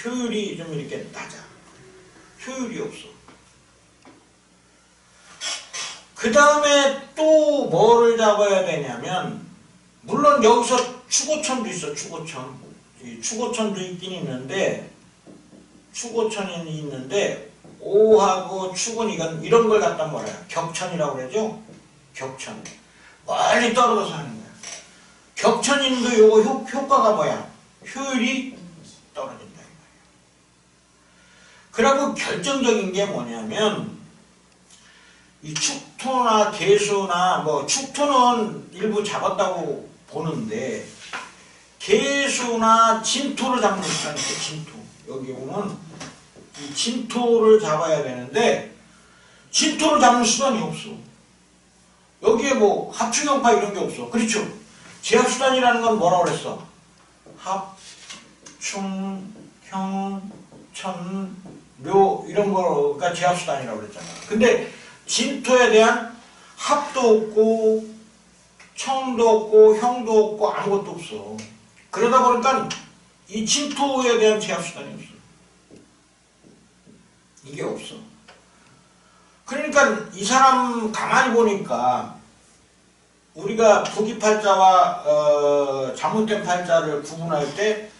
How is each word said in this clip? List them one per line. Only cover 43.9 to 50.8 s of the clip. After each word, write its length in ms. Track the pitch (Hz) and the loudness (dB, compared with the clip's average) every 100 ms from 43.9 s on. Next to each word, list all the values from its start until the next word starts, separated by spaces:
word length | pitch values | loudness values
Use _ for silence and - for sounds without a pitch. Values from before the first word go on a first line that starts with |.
| 160 156 151 | -4 -6 -6
있어, 220 | - 202 | -6 -6
진토. 320 | 151 156 160 226 - - 151 | -8 -10 -14 -18 -20 -20 -14
여기 240 | 135 127 | -12 -10
보면 460 | 127 135 190 196 - - - - - - - - - | -12 -10 -8 -8 -10 -16 -18 -18 -20 -20 -20 -20 -16
이 140 | 143 | -12
진토를 880 | - 233 247 - 240 240 226 214 214 | -6 -6 -6 -6 -2 2 4 6 6
잡아야 420 | 208 202 165 151 | 4 -2 0 0
되는데, 720 | 131 123 123 139 226 - - - _ _ _ _ _ _ _ | -2 -8 -4 0 2 0 -4 -18 _ _ _ _ _ _ _
진토를 500 | - 311 - - - | -2 0 2 2 4
잡는 240 | 247 240 | 6 4
수단이 360 | 220 - - 220 | 2 0 0 0
없어. 300 | 165 - | -4 -8